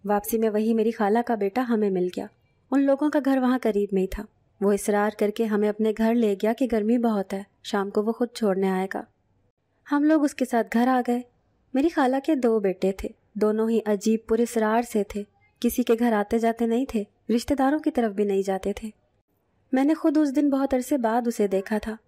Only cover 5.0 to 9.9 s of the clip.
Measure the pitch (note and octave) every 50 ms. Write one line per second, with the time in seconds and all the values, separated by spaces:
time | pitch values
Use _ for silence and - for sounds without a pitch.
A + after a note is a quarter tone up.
5 | G#3 G#3+ G#3 - G#3+ G#3 G#3 - A3+ G#3+ G#3+ G3+ G#3 G#3 G#3 G#3 A3 A3 G#3 G#3
6 | A3 A3+ A#3 A#3+ A#3 G#3 G3 F#3+ - G#3+ A#3+ - C#4 A#3 A#3 A3 G#3 G#3+ A#3+ B3+
7 | A#3 A#3 G#3+ G3+ F#3 _ G3 G3 G3+ _ _ _ _ - - G3+ G3 G3+ G3+ G#3+
8 | G#3 A3+ A3+ - A#3+ A#3 - - A3+ G3+ F#3 F#3+ G3 F#3+ F#3+ F#3 F#3+ F#3+ - -
9 | - _ _ _ _ _ _ _ _ _ _ _ _ _ _ _ _ -